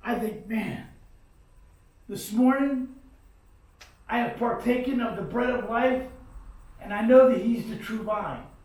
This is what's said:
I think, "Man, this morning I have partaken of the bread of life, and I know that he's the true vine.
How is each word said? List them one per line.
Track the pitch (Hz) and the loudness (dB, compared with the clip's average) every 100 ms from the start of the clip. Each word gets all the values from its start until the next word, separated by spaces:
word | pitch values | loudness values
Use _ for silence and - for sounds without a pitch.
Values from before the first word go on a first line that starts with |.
I | 233 226 | -4 -4
think, | 214 208 196 | -4 -8 -6
"Man, | 220 190 - - - - - - - - - - - - _ - | -4 -4 -8 -12 -20 -20 -20 -20 -20 -20 -20 -20 -20 -20 _ -14
this | 196 - | -12 -6
morning | 214 254 269 277 262 262 - - - - - - - - _ - _ - | 2 4 4 0 -2 -6 -12 -20 -20 -20 -20 -20 -20 -20 _ -20 _ -6
I | 240 | -2
have | 240 - | -2 -2
partaken | 233 - 233 247 254 240 | -4 -2 0 0 0 -2
of | 233 202 | -2 -4
the | |
bread | 180 233 247 | -4 -2 -2
of | 247 208 | -2 -2
life, | 233 262 254 - - - - - - - - | 0 2 2 -4 -14 -20 -20 -20 -20 -20 -18
and | - | -8
I | 208 226 | -2 8
know | 262 254 | 8 8
that | 196 | 6
he's | 220 233 - | 0 -2 -4
the | - | -10
true | - 220 | -8 -8
vine. | - 262 - - - - | -4 -4 -4 -8 -12 -20